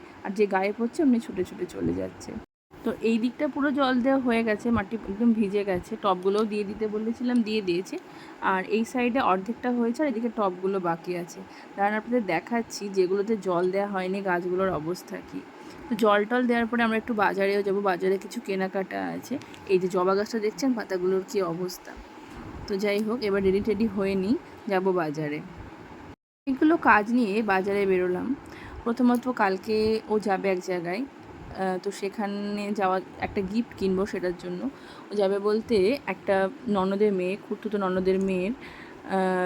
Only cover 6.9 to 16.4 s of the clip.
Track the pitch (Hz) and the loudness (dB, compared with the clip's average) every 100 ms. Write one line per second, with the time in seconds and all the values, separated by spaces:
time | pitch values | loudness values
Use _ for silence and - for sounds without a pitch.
6.9 | 214 220 226 247 247 214 214 190 175 190 | -2 -2 -2 0 2 2 0 0 0 -2
7.9 | 330 - - - - 190 190 185 220 226 | -8 -12 -18 -18 -4 0 0 2 0 0
8.9 | 254 247 233 240 185 190 233 247 240 233 | 0 0 2 4 2 0 -4 -2 2 2
9.9 | 233 302 220 233 220 196 180 190 196 175 | 2 0 0 -2 0 -2 0 -2 0 0
10.9 | 165 180 175 170 - 185 - - - 202 | -2 -4 -6 -8 -12 -16 -18 -12 -2 0
11.9 | 214 226 247 196 165 - 233 226 - 202 | 0 0 0 2 0 0 -2 -2 -6 -2
12.9 | 196 180 196 202 226 185 175 180 190 202 | 2 4 2 2 0 2 2 2 2 0
13.9 | 196 185 196 196 175 180 180 190 160 156 | -2 -2 -2 0 0 0 0 0 0 -2
14.9 | 185 - 185 - 185 - - - - - | -6 -8 -12 -10 -12 -12 -16 -18 -16 -6
15.9 | 220 214 208 202 247 | 2 4 6 4 2